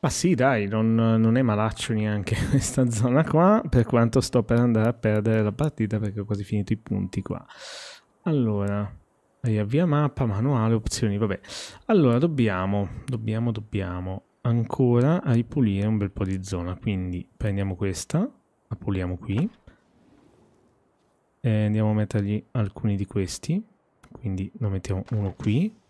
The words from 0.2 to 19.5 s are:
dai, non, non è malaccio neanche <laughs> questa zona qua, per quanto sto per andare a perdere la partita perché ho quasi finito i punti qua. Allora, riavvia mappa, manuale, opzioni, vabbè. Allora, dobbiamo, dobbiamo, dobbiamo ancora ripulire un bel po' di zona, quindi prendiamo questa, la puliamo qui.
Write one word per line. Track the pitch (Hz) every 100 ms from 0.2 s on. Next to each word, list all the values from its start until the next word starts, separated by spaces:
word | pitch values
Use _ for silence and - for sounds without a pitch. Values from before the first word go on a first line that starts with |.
| 175
dai, | 151 131 123 101
non, | 110 113
non | 113 113 113 113 120
è |
malaccio | 127 104 110 - -
neanche | 110 107 104 98 110
<laughs> | -
questa | 143 - - 127
zona | 113 123 131
qua, | 160 151 175 214 160
per | 131
quanto | 113 120 117 131
sto | - 127
per | 113 117
andare | 123 110 110
a |
perdere | 120 113 107 107 110
la | 104
partita | 101 156 - 110 110
perché | 104 101
ho |
quasi | 101 101
finito | 101 107 98
i | 110
punti | - 98 95 -
qua. | 95 85 - - - - - - _ _
Allora, | - 151 117 104 101 101 101 - _ _ _ _
riavvia | 120 107 104 139
mappa, | 175 147 147 -
manuale, | 123 101 127 135 113
opzioni, | 113 113 - 110 101
vabbè. | 107 92 - - - - _
Allora, | 220 139 120
dobbiamo, | 170 147 113 92 95 101 101 -
dobbiamo, | - 123 110 110 117
dobbiamo | 110 104 104 95 90 92 95 _ _
ancora | 123 117 113 - 127 120 131 175 -
ripulire | 117 117 - 117 98 104
un | 110
bel | 101
po' | -
di | 95 95
zona, | 95 95 87 90
quindi | - 98 90 87 - _
prendiamo | 110 98 98 90
questa, | 101 90 - 151
la | 240 - _ _ _ 107
puliamo | - 95 90 90
qui. | - 98 185